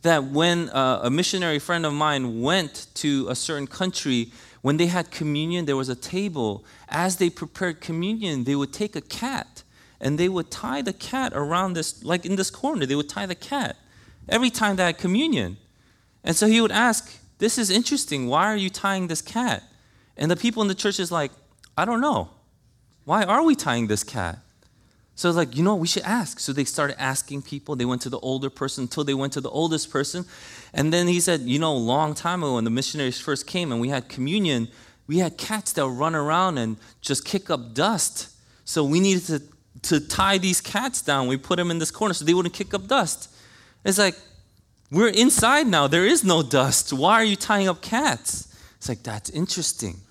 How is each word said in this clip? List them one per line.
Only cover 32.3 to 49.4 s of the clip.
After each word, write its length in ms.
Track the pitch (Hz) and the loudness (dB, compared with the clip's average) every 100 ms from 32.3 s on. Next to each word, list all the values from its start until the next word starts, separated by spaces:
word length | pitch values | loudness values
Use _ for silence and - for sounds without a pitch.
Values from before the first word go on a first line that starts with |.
| 175 | -2
ago 140 | 147 123 | 0 0
when 80 | |
the 80 | 113 | 0
missionaries 480 | 120 135 151 127 - | 0 -2 -2 -4 -4
first 260 | - 139 - | -4 -4 -2
came 260 | 185 170 | -4 -2
and 80 | 117 | -2
we 100 | 123 | -2
had 200 | 139 - | -2 -6
communion, 600 | - 131 202 180 127 113 - - _ - | -6 -2 0 2 0 -2 -10 -20 _ -2
we 140 | 165 | 0
had 180 | 175 175 | 0 -2
cats 340 | - 214 - | -6 -6 -4
that 120 | - 135 | -2 -2
would 140 | 123 | 0
run 160 | 156 160 | 0 0
around 420 | 147 165 185 143 | 0 2 2 0
and 200 | 113 107 - _ | -2 -4 -12 _
just 240 | - 135 - | -4 -4 -2
kick 260 | 196 - | -6 -2
up 240 | 147 117 113 | -4 -4 0
dust. 540 | 185 214 - - - _ _ _ - | 0 2 -2 -4 -12 _ _ _ -4
So 180 | 165 | 0
we 160 | 143 160 | 2 4
needed 260 | 196 185 180 | 4 2 0
to, 140 | 151 - - _ - | -4 -4 -20 _ -10
to 160 | - 156 | 0 0
tie 400 | 151 - 196 196 | 2 2 4 4
these 220 | 185 180 | 2 0
cats 400 | - 202 254 247 | -2 -4 -2 -4
down. 240 | - 139 127 | 0 0 2
We 100 | 135 | -2
put 200 | - 180 | 0 0
them 120 | 175 | 0
in 80 | 165 | -2
this 140 | 160 | -4
corner 240 | - 214 175 | -2 -2 0
so 100 | 151 | 2
they 80 | |
wouldn't 220 | 180 175 - | 2 2 -4
kick 180 | 196 | -6
up 140 | 202 190 | -6 0
dust." 420 | 262 170 - - - - - - _ - | 0 2 -4 -12 -20 -20 -20 -20 _ 0
It's 140 | 190 | 4
like, 180 | 196 - - - _ _ _ _ _ | 2 0 -20 -20 _ _ _ _ _
"We're 200 | 151 226 | 4 4
inside 580 | 202 247 - 226 285 277 | 6 6 6 6 6 6
now. 180 | 165 139 | 4 4
There 220 | 165 196 | 6 6
is 160 | 330 | 4
no 180 | 190 165 | 4 4
dust. 500 | 135 139 131 - - | 4 4 4 2 0
Why 300 | 135 165 220 | 2 4 6
are 40 | 220 | 4
you 100 | 196 | 0
tying 320 | - 208 190 | 0 2 2
up 160 | 170 | -2
cats?" 640 | - 226 294 123 - - - - - _ | -2 0 0 -2 -4 -8 -10 -20 -20 _
It's 120 | - | -8
like, 140 | 113 | -6
"That's 260 | - 104 - | -6 -10 -8
interesting. 720 | 151 | -6